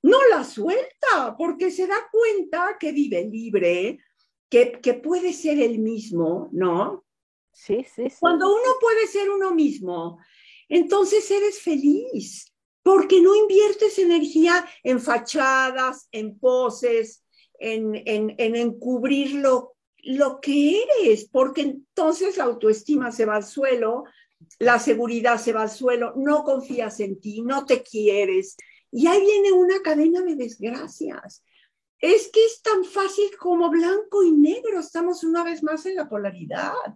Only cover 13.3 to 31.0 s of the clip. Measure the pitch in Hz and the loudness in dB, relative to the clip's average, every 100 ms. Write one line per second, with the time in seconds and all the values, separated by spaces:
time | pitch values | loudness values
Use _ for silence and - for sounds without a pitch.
13.3 | 415 427 392 415 - 427 403 349 339 294 | 6 6 4 4 2 0 2 2 2 2
14.3 | 320 339 359 349 - 254 254 - 240 233 | 2 4 2 -2 -10 -2 -2 0 -4 -2
15.3 | 302 262 262 262 262 262 262 _ 220 214 | -2 0 0 0 -2 -6 -6 _ -10 -10
16.3 | 208 254 254 254 233 247 233 220 - _ | -2 0 2 -2 -2 0 0 -2 -10 _
17.3 | _ _ _ 226 220 220 214 - 214 214 | _ _ _ -8 -4 -4 -6 -4 -4 -4
18.3 | - 226 233 240 - 247 247 254 277 277 | -2 -4 -2 -4 -4 -6 -4 0 0 -2
19.3 | 285 277 247 - _ _ _ - 269 277 | -2 0 0 -2 _ _ _ -8 -2 -2
20.3 | 269 285 285 294 392 508 523 339 214 - | -2 -2 2 2 2 2 2 4 2 0
21.3 | 262 269 294 285 - _ - 311 330 381 | 0 0 -2 -4 -6 _ -2 0 0 -2
22.3 | 370 247 226 220 214 - 294 247 240 214 | -2 -4 0 0 0 0 -2 -2 -2 -2
23.3 | 214 202 285 269 240 220 247 294 _ _ | -2 -4 -4 -2 0 -2 -4 -8 _ _
24.3 | _ _ _ 233 240 262 220 233 233 240 | _ _ _ 2 4 2 0 0 0 0
25.3 | 226 233 220 214 - 254 240 233 262 277 | 0 -2 -4 -4 -4 -2 -2 -4 -4 0
26.3 | 294 285 269 262 240 220 214 202 190 214 | 0 0 -4 -4 -6 -6 -6 -8 -8 -12
27.3 | 208 233 277 277 247 - 220 208 202 196 | -10 -6 -6 0 -2 -2 -2 0 2 0
28.3 | 190 190 - - _ _ 233 330 392 392 | -2 -4 -16 -20 _ _ 0 2 4 4
29.3 | 415 403 370 359 381 339 302 320 349 359 | 4 4 4 4 2 0 2 2 2 -2
30.3 | 285 233 - 214 254 320 - | -4 -8 -8 -10 -10 -14 -12